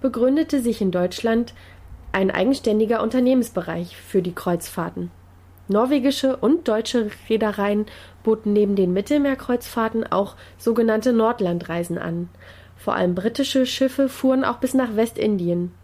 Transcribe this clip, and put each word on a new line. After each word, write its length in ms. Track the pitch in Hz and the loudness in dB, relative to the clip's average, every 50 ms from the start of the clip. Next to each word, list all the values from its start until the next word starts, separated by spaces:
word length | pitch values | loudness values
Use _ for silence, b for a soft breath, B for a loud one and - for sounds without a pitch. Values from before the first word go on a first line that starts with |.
begründete 600 | - 269 226 233 233 254 269 302 320 311 - 277 | -2 -2 0 2 2 2 4 2 0 2 0 0
sich 200 | 240 240 214 - | 0 0 -2 0
in 100 | 214 190 | 0 0
Deutschland 600 | 175 180 180 180 180 - - 226 226 233 233 233 B B B B B B B B B - - - | 0 0 -2 -2 -2 -2 -2 0 2 2 0 -2 B B B B B B B B B -18 -16 -6
ein 200 | - 190 190 190 | -2 0 0 0
eigenständiger 720 | - - 185 240 277 269 - 233 214 214 220 214 233 220 - | 2 2 2 2 2 0 0 0 2 2 2 2 2 0 0
Unternehmensbereich 920 | 226 226 254 254 247 262 254 233 - - 190 170 - 165 170 175 175 - | 0 0 2 4 4 4 2 2 0 -4 -6 -6 -4 -6 -6 -6 -8 -12
für 260 | - - - - 196 | -20 -20 -2 -2 0
die 120 | 170 180 175 | 0 0 -6
Kreuzfahrten. 800 | - - 185 175 170 - - - - 165 170 170 180 175 175 - - - - - - - - - - - - | -6 -2 -2 -2 -2 -2 -8 -8 -6 -6 -6 -6 -8 -10 -10 -10 -16 -20 -20 -20 -20 -20 -20 -20 -20 -6 0
Norwegische 720 | 196 208 233 254 294 285 233 277 269 - - 269 262 262 | 2 2 2 4 2 2 2 2 0 2 0 0 0 2
und 300 | - 220 294 349 330 - | 2 2 2 2 2 0
deutsche 440 | 214 214 226 - - 247 220 208 - - - - | 0 0 -2 -2 -2 -2 -2 -2 -6 -12 -4 -2
Reedereien 560 | 226 220 220 214 202 - 202 202 208 208 214 208 B B B B B B - | -2 0 0 -2 0 0 0 0 0 0 -2 -4 B B B B B B 0
boten 300 | 226 220 220 - 208 208 | 0 0 0 0 0 2
neben 220 | 208 208 208 202 | 2 2 2 2
den 180 | 196 190 180 180 | 2 2 2 2
Mittelmeerkreuzfahrten 1160 | 190 202 - 294 294 285 285 269 262 - - 247 240 - - - 247 220 220 - 226 220 - | 0 0 0 0 2 2 2 0 -2 -2 -2 -2 -2 -4 -6 -4 -2 -2 -2 -2 -4 -4 0
auch 260 | - 185 202 196 - B B B B B | 0 0 -2 -2 -6 B B B B B
sogenannte 560 | - 233 226 220 233 220 214 220 220 254 240 | -2 0 2 2 2 2 2 2 2 2 2
Nordlandreisen 840 | 226 220 226 233 233 202 175 175 170 170 - 165 170 170 170 170 170 | 4 4 2 2 0 -2 -2 -2 -2 -4 -4 -4 -4 -4 -4 -6 -6
an. 300 | - 170 165 170 175 175 B B B B B B B B B | -4 -6 -6 -6 -6 -8 B B B B B B B B B
Vor 200 | B - - - | B -4 -2 0
allem 180 | - 185 180 180 | 0 2 0 0
britische 540 | 180 180 233 226 - 277 262 - 269 262 247 | 0 -2 -4 -2 -2 -4 0 2 0 0 0
Schiffe 420 | - - 269 262 262 - 277 262 | 0 0 0 0 2 0 0 0
fuhren 340 | 262 - - 262 262 262 269 | 0 0 2 2 2 4 2
auch 140 | - 240 - | 0 -2 -2
bis 160 | - 254 - | -4 0 2
nach 220 | 262 254 233 220 | 0 0 0 0
Westindien 760 | 208 226 226 - - - 214 208 190 175 170 175 175 175 180 - - | 0 0 0 0 -2 0 0 0 0 0 0 0 -2 -2 -4 -8 -14